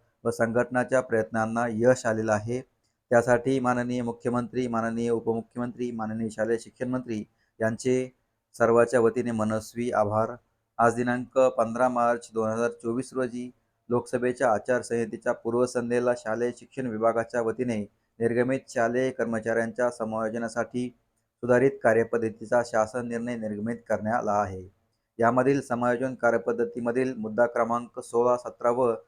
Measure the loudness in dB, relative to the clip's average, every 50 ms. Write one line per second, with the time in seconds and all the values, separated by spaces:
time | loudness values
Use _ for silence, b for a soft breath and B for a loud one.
0 | _ _ _ _ -4 -4 0 0 0 0 2 0 0 2 0 -2 0 2 0 0
1 | 0 2 0 0 0 0 -2 -2 -2 -2 -2 -2 -2 -2 -2 2 4 4 4 4
2 | 2 0 -2 0 0 0 0 0 0 -4 -6 -6 -8 -10 _ _ _ _ _ _
3 | _ _ 2 4 4 4 2 2 2 0 0 2 2 0 0 0 -2 -2 -4 -4
4 | -4 -4 -6 -4 -4 -2 -2 -2 -2 -2 -4 -4 -4 -2 -2 -2 -2 -2 -2 -2
5 | 0 0 0 0 0 -2 -2 -4 -6 -8 _ -8 -8 -6 -6 -6 -6 -6 -4 -6
6 | -6 -6 -4 -4 -6 -6 -2 -2 0 0 0 -2 -2 -8 -8 _ -4 -4 -4 -4
7 | -4 -4 -6 -6 -6 -8 _ _ _ _ _ -4 -2 -2 -2 -2 0 0 0 0
8 | 0 -4 -10 _ _ _ _ _ _ _ _ 0 2 4 6 6 6 6 6 4
9 | 4 4 4 2 -2 -2 -2 0 0 0 0 -2 -4 -6 -8 -6 -4 0 2 2
10 | 2 2 2 0 0 0 -4 -10 _ _ _ _ _ _ _ 2 4 4 4 2
11 | 0 -2 -2 -4 -6 -2 2 4 4 4 4 2 0 0 2 2 2 2 2 2
12 | 2 2 0 0 -4 -6 -4 -2 -2 0 0 0 0 -2 -2 -4 -6 -4 -4 -4
13 | -6 -6 -4 -4 -4 -4 -4 -8 -10 -12 -14 _ _ _ _ _ _ -2 -2 -2
14 | 0 -2 -2 -2 0 -2 0 2 2 2 2 2 2 0 0 0 0 -2 -2 -2
15 | -2 -4 -6 -6 -4 -4 -4 -2 -4 -2 0 2 0 0 0 -4 -2 -2 -2 0
16 | 0 0 0 -2 -4 -4 -4 -2 -2 -2 -4 -6 -14 -14 _ -8 -8 -6 -4 0
17 | 0 2 2 0 -2 -2 -4 -2 -2 -2 -2 -2 -2 -2 -2 -4 -4 -8 _ _
18 | _ _ _ -2 -2 0 2 2 2 0 0 -4 -6 -6 -2 0 0 2 2 0
19 | 0 0 0 -2 -2 -2 -2 -2 -2 0 0 0 -2 -2 -2 -2 -2 -2 -2 -4
20 | -6 -6 -4 -4 -4 -4 -4 -4 -6 -6 -4 -4 -6 -4 -4 -6 -6 -6 -10 _
21 | _ _ _ _ _ _ _ _ 0 2 4 6 6 4 2 2 2 4 4 4
22 | 4 2 0 -2 -2 -2 -4 -8 -4 0 0 0 0 2 0 0 0 0 -2 -6
23 | -6 -6 -6 -6 -6 -6 -6 -6 -6 -6 -6 -4 -4 -6 -6 -6 -4 -4 -4 -2
24 | 0 -2 -2 -2 0 0 0 0 0 -2 -4 -8 -12 -16 -20 _ _ _ _ _
25 | _ _ _ 2 2 4 4 4 2 2 2 0 -2 -4 -4 -2 0 0 0 0
26 | -2 -4 -4 0 0 2 2 2 0 -2 0 0 -2 -2 -4 -4 -4 -2 0 0
27 | 0 0 -2 -6 -8 -4 0 2 2 2 2 0 0 0 0 -2 -4 -6 -12 -14
28 | -12 -2 0 2 4 4 2 2 -2 -8 -12 -2 0 0 2 2 2 0 0 -2
29 | b